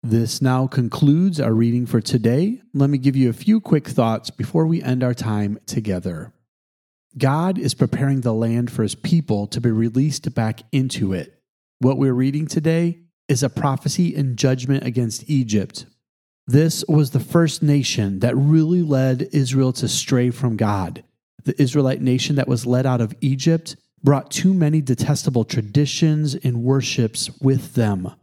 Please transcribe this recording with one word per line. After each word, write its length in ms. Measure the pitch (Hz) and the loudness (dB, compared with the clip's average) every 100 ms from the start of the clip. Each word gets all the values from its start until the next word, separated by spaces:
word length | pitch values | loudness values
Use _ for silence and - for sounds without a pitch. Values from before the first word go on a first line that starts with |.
This 360 | 120 113 117 - | 2 0 0 -2
now 260 | 135 127 131 | 0 0 0
concludes 720 | - 120 - 147 151 190 160 | -2 -2 2 2 4 2 0
our 140 | 117 | 0
reading 320 | 110 117 120 120 | 2 2 0 0
for 140 | 113 | -2
today. 600 | - 123 110 127 190 254 _ | 0 0 2 0 0 -4 _
Let 160 | 139 139 | 0 0
me 80 | 139 | 2
give 180 | 131 135 | 0 2
you 120 | 127 | 2
a 40 | |
few 280 | 110 - 220 | 0 0 0
quick 280 | - 151 - | 2 0 0
thoughts 420 | - 113 110 - | 0 0 0 -6
before 360 | - 110 165 160 | -8 -4 0 0
we 160 | 170 | 0
end 200 | - 127 | -2 -2
our 120 | 127 | -2
time 440 | 123 113 107 101 104 - | -2 -2 -2 -2 -4 -6
together. 680 | - 104 92 92 82 90 _ _ _ _ _ _ _ _ 135 | -6 -4 -4 -4 -8 -12 _ _ _ _ _ _ _ _ -2
God 420 | 135 147 180 190 | 0 0 -2 -2
is 160 | - | -4
preparing 480 | - 127 - 139 135 | 0 -2 0 0 0
the 120 | 120 | 0
land 360 | 110 113 117 120 | 0 0 0 -2
for 120 | - | -2
his 140 | 107 - | -4 -4
people 500 | - 170 147 104 101 | 0 0 2 -2 -2
to 120 | - | -2
be 100 | 120 | 0
released 640 | 110 113 113 147 143 - | 0 0 0 0 -2 -6
back 280 | 120 110 110 - | -4 -4 -4 -4
into 400 | 139 131 - 98 | -2 -2 -2 -2
it. 280 | 92 - _ _ _ _ _ | -2 -6 _ _ _ _ _
What 200 | 123 135 | 0 2
we're 160 | 135 | 0
reading 320 | 123 131 143 151 | 2 0 -2 -4
today 540 | - 156 165 170 170 _ _ _ | -2 0 0 0 -4 _ _ _
is 140 | 127 | -2
a 60 | 131 | -2
prophecy 640 | - 147 131 143 - 175 | 0 -2 0 -2 0 0
and 220 | 151 135 117 | 0 -4 0
judgment 480 | 135 131 123 135 | 0 0 0 -2
against 440 | 127 120 120 110 - | -2 -4 -4 -6 -2
Egypt. 580 | 147 120 104 95 - - _ _ _ _ _ - | -2 0 -2 -2 -12 -18 _ _ _ _ _ 2
This 360 | 131 160 - - | 2 4 -2 0
was 220 | 151 139 | 2 2
the 100 | 135 | -2
first 420 | - 170 165 - | 0 2 2 0
nation 560 | 151 143 127 - 101 95 | 2 2 0 -2 -2 0
that 160 | 120 120 | 0 2
really 460 | 139 160 156 180 | 4 4 4 0
led 460 | 160 135 131 127 - | 2 2 2 0 -2
Israel 420 | 143 131 135 131 | -2 0 2 0
to 120 | 127 113 | 0 -4
stray 440 | - - 127 123 | -4 0 0 0
from 260 | 120 127 107 | 0 -2 0
God. 480 | 107 101 87 - _ _ _ _ | 0 0 -4 -10 _ _ _ _
The 160 | - - | -6 0
Israelite 400 | 135 147 131 131 | 2 2 0 0
nation 320 | 131 123 - | 0 0 0
that 140 | 143 135 | -2 0
was 180 | 123 120 | -2 0
led 200 | 123 131 | 0 2
out 140 | 127 | 0
of 140 | 113 - | -2 -2
Egypt 560 | 139 135 160 165 160 - _ _ | -4 0 2 0 -2 -18 _ _
brought 300 | 143 143 - | 4 4 0
too 200 | - 185 | 0 2
many 280 | 190 151 156 | 2 2 2
detestable 640 | 135 123 - 147 - 127 | 0 -2 0 0 0 0
traditions 880 | 110 - 104 107 147 - 160 151 151 | 0 -2 0 0 0 2 2 2 -2
and 300 | 135 127 120 | -2 -2 -2
worships 680 | 120 135 - - 113 - - - | 0 0 0 -2 -2 -2 -10 -2
with 340 | 131 135 - | 0 0 -2
them. 360 | - 110 98 90 - | -2 0 0 -6 -12